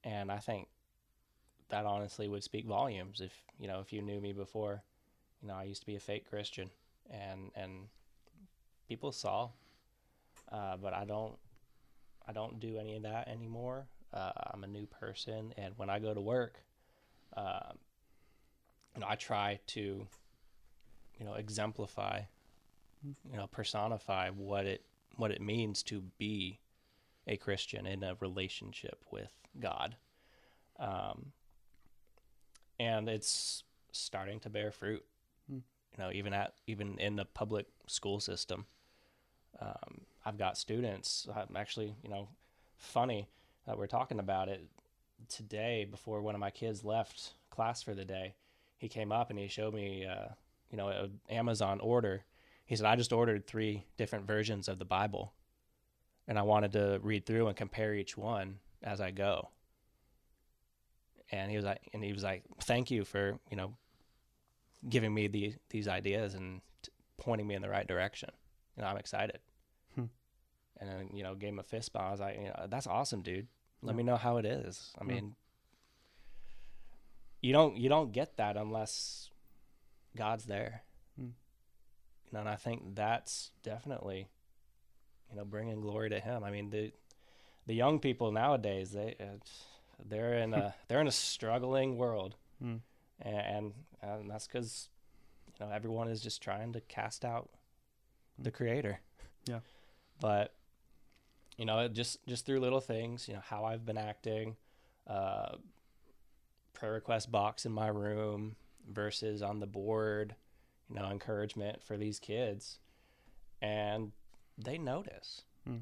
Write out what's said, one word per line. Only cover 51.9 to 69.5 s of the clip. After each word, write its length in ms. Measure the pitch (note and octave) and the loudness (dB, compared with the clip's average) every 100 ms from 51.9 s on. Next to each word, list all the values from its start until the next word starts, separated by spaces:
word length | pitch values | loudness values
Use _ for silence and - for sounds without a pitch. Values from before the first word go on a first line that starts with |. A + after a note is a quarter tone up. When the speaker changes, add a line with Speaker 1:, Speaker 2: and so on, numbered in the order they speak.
| A#2+ G#2+ F#2+ - _ - - - | 6 6 0 -4 _ -20 -20 -2
Speaker 1:
He 100 | A2 | 4
said, 100 | G#2+ | 6
"I 100 | A#2 | 8
just 160 | A#2+ | 6
ordered 340 | A#2 A#2 G#2 - | 6 6 4 2
three 380 | A2 G#2+ G#2 - - | 0 2 0 -6 -4
different 280 | G#2+ G#2 G2 | -2 0 2
versions 420 | G#2+ G#2+ G#2 G2 | 2 4 0 -2
of 100 | F#2+ | -4
the 80 | F#2+ | 2
Bible, 480 | F#2 G#2 G2+ G#2 - _ _ _ _ _ _ _ _ - | 4 4 2 -4 -10 _ _ _ _ _ _ _ _ 0
and 120 | G#2+ | 4
I 40 | |
wanted 300 | G#2 G#2+ G#2 | 8 8 8
to 260 | G#2 G2+ G2 | 6 6 4
read 240 | G2+ G#2+ - | 4 2 4
through 200 | A2+ A2+ | 4 4
and 60 | F#2+ | 2
compare 380 | G#2 - G#2+ | -2 0 2
each 220 | G#2 G2 - | 2 -2 -4
one 420 | G#2 A2 F#2+ G2 - - | 0 0 -2 -8 -14 -10
as 200 | G#2+ G2 | -4 -2
I 80 | F#2 | -2
go." 400 | G2 G2 F#2+ - _ _ _ _ _ _ _ _ _ _ _ _ _ _ _ _ - - | 2 4 4 0 _ _ _ _ _ _ _ _ _ _ _ _ _ _ _ _ -20 -4
And 200 | G2 G2 | 0 2
he 60 | G#2 | 2
was 60 | G2 | 2
like, 240 | G2 - | 0 -4
and 100 | G#2 | -4
he 100 | G2+ | -2
was 80 | G2 | 0
like, 180 | G2 F#2 - - | 0 -2 -6 -10
"Thank 280 | - A#2+ B2+ | 2 4 4
you 140 | A#2+ | 2
for, 340 | G2 G2+ G2+ - - | 2 2 2 0 -4
you 60 | G2 | -4
know, 180 | F#2 B2 _ _ _ _ _ _ _ _ _ - C3 | -4 -8 _ _ _ _ _ _ _ _ _ -12 4
giving 240 | A#2+ A2 | 4 6
me 140 | G#2+ G#2 | 4 4
the, 260 | G#2 G2+ B2 _ | 4 0 -2 _
these 200 | A2 G2+ | -2 2
ideas 440 | F#2 G2+ G2+ G#2 | 2 4 2 2
and 280 | F#2+ F#2 F#2 - - | -2 -8 -10 -14 -18
t-, 80 | - _ _ - | -18 _ _ -6
pointing 280 | - A2 G#2 | 0 2 2
me 80 | |
in 60 | G2+ | 0
the 80 | G2 | 2
right 180 | G2 G2+ | 0 2
direction. 440 | F2+ F#2 - - - - _ _ - | 2 2 -2 -10 -12 -20 _ _ -4
You 60 | |
know, 60 | G2+ | -2
I'm 80 | G2+ | -2
excited." 440 | - G2+ G#2 - _ | -2 0 0 -2 _